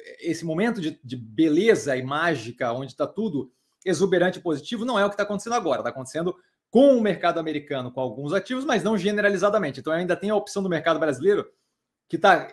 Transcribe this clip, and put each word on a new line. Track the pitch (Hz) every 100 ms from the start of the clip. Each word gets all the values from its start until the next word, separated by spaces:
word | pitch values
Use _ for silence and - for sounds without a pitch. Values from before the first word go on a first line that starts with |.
| - -
esse | 160 156
momento | 165 160 233 226
de, | 151 -
de | 123 127
beleza | 110 107 160 151 226 170 139 127
e |
mágica, | 131 147 170 139 110 - 123
onde | 123 135 -
tá | 143
tudo | - 220 143 - _ _ _ 190
exuberante | 156 185 180 180 180
e |
positivo, | 175 143 - 233
não | 240 214
é | 202
o |
que | 208
tá |
acontecendo | 202 202 233
agora. | 240 165 123
Tá | 117
acontecendo | 131 123 156 175 - _ _ _
com | 233 285 254
o |
mercado | 208 175 175 170
americano, | 160 147 147 139 123
com | 131
alguns | 127 113 143
ativos, | 190 190 254 294
mas | 220
não | 180 214
generalizadamente. | 190 208 202 190 202 214 151 131
Então, | 156
ainda | 165 180 170
tem | 202
a | 208
opção | 208 202
do | 190
mercado | 160 165 156
brasileiro, | 156 127 185 185 - _ _ _ _ _ _
que | 165
tá | 202 165 -